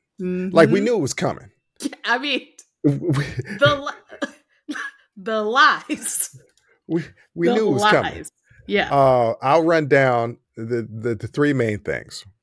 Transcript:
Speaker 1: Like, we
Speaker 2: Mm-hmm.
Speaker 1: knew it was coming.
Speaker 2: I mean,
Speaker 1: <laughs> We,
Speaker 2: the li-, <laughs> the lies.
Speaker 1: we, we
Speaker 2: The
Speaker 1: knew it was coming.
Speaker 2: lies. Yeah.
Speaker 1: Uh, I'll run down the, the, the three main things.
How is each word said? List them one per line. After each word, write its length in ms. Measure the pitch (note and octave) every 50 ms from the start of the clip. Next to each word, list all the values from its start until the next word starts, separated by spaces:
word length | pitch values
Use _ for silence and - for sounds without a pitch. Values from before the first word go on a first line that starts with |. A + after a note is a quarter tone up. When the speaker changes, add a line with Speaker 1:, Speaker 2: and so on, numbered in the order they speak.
| _ _ _ -
Speaker 1:
Like, 500 | F#3 F3+ F3+ F3+ F#3 F#3+ F3 E3+ E3 -
we 60 | - G3+
Speaker 2:
Mm-hmm. 60 | G3+
Speaker 1:
knew 100 | A#3+ A#3+
it 60 | G3+
was 120 | C#3+ - -
coming. 360 | - F3+ C3 F2+ - - G2+ _ _ _ _ _ - - C#4 - - -
Speaker 2:
I 120 | G#3 A#3 B3+
mean, 300 | C#4 D4 C4 - - _ _ - -
Speaker 1:
<laughs> 180 | _ _ _ -
We, 420 | D3 C#3 C#3 - F3 C3+ C#3+ C#3+ - - - - - G3+ G3+
Speaker 2:
the 320 | C#4 D4 D4 C#4 C#4+ D4+ - - _ _ - - C#4+ - - _ _ _ _ _ _ -
li-, 80 | C#4+ - - - - _
<laughs> 200 | _ _ _ G#3
the 260 | F3+ A3+ A3 A3 G#3
lies. 960 | G#3+ A#3 C4+ D4+ C#4+ G3 D#3 - - D4+ - - - - - - - - C3 _ _ _ _ _ _ _ _ _ -
Speaker 1:
we, 160 | D#3+ E3+ - - - _ _ _ -
we 120 | E3+ E3+ A#3+
Speaker 2:
The 60 | -
Speaker 1:
knew 120 | A3 A3 G3
it 60 | C#3+
was 100 | - G#3
coming. 300 | G#3+ G3 C#3 - D3+ -
Speaker 2:
lies. 160 | - - - _ _ _ _ _ _ - -
Yeah. 240 | G3+ G3 D#3+ -
Speaker 1:
Uh, 440 | C#3 C#3 C3+ C3 B2+ B2 A#2 A2+ A2+ -
I'll 240 | B2 C3 D3 E3 D#3+
run 220 | E3+ E3 D#3+ D#3 B2+
down 480 | D3 C#3 C3+ B2+ A#2+ A#2 A#2 A#2+ A#2+ - _ _ _
the, 320 | - A2+ A2+ A#2+ A#2 A2 -
the, 240 | G#2+ A2 A2+ A#2+ A#2
the 120 | G2+ A#2 A2
three 240 | - C#3+ D3 D3 C#3
main 260 | B2+ A#2 A2 G#2 G2
things. 460 | - - C#2 A1+ - - - - - - _ _